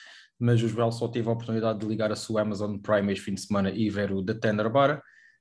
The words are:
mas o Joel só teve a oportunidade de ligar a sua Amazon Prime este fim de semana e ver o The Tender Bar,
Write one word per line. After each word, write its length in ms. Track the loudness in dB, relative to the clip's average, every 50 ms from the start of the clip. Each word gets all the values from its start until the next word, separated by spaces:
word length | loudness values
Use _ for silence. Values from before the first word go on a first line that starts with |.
| -20 -20 -20 -20 -20 _ _ _
mas 240 | 2 4 4 4 2
o 60 | 0
Joel 220 | 0 0 0 0
só 160 | 0 -2 -4
teve 220 | -4 -2 -2 -2 -2
a 40 | -2
oportunidade 480 | -2 -2 -4 -2 0 0 0 -2 -2
de 60 | -2
ligar 240 | -4 -2 0 0 -2
a 60 | -2
sua 240 | -4 -4 -2 0 0
Amazon 380 | 0 0 -2 -2 -4 -4 -4 -6
Prime 340 | 0 2 2 4 4 2 0
este 120 | -2 -2
fim 80 | -6 -6
de 80 | -6 -4
semana 280 | -2 0 2 2 0
e 200 | 0 0 0 0
ver 200 | 0 -2 -2 -2
o 140 | -2 -2 -2
The 80 | -2 -4
Tender 380 | 0 0 0 0 2 0 2
Bar, 320 | 4 4 4 4 2 -2 -6 -16 _ -20 -20 _ _ _